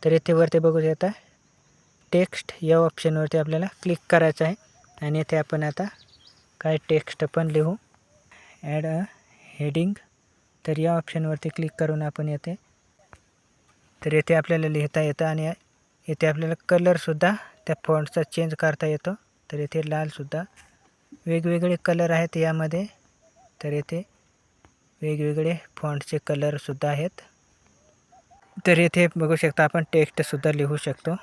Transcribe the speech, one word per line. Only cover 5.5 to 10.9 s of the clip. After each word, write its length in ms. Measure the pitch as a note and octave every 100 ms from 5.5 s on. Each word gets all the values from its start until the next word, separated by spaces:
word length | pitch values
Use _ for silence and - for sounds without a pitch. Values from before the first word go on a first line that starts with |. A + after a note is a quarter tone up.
| D#3
आता 200 | D3+ D3 G3 - _ _ _ _ _ _
काय 160 | D#3+ D#3 _
टेक्स्ट 360 | D#3 - - D#3
पण 180 | - E3
लिहू. 240 | D3+ D#3 G#3 _ _ _ _ _ - - _
ॲड 220 | D3 D3+ D#3+
अ 140 | D#3+ G3 - _ _ -
हेडिंग, 400 | - D3 D3 F3 G3+ _ _ _ _ _ _ -
तर 140 | D3+
या 160 | D#3+